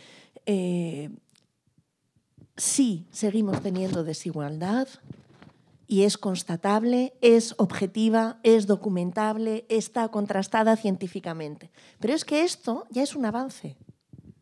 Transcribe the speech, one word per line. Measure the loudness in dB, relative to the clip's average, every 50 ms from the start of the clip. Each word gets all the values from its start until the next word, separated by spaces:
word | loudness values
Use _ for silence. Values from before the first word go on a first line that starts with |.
| -20 -20 -20 -20 -20 _ _ -10 _
eh, | -2 0 0 0 0 -2 -2 -2 -4 -6 -8 -10 -12 -14 -18 _ _ _ _ _ _ _ _ _ _ _ _ _ _ _ _ _ _ _ _ _ _ _ -20 -20 _ _
sí, | -6 -4 -2 2 2 2 2 0 -4 -8 -12
seguimos | -8 -4 -2 0 0 0 0 0 -2 -2 -4
teniendo | -4 -4 -2 -2 -2 -2 -4 -4
desigualdad | -6 -8 -8 -8 -8 -6 -6 -6 -6 -6 -6 -4 -2 0 0 -2 -4 -8 -20 -20 -20 -20 -20 -20 _ -20 _ -20 -20 _ _ _ _ _ _ _
y | 0 2 4 4
es | 4 2 0
constatable, | -4 -4 -4 -4 -4 -6 -6 -2 0 2 2 2 2 2 2 2 0 -2 -2 _
es | 6 8 8 8 4 0 0
objetiva, | 0 0 0 2 -4 -4 -2 0 2 2 4 4 4 2 0 -4 2 6
es | 6 6 6 6
documentable, | 2 0 0 0 -2 -2 -2 -2 -4 -2 -2 -2 -2 -2 -2 -4 -4 -4 -6 -4 -2
está | -2 -2 -2 -2 -2 -2 -2 -2
contrastada | -2 -4 -4 -2 -2 -4 -2 0 0 2 4 4 4
científicamente. | 4 2 -2 -2 -2 -4 -8 -8 -10 -8 -8 -8 -8 -10 -10 -12 -14 -18 -20 _ -20 -20 -20 _ _
Pero | -2 -2 0
es | -2 -2
que | 0 0 2 2
esto | 0 -2 -4 -4 -6 -6 -6 -8 -6
ya | -2 -2
es | -2 -2 -2
un | -4 -4
avance. | -4 -4 -4 -6 -8 -10 -14 -16 -16 -16 _ -20 -20 _ _ _ _ -20 -20 -20 -20 -20 _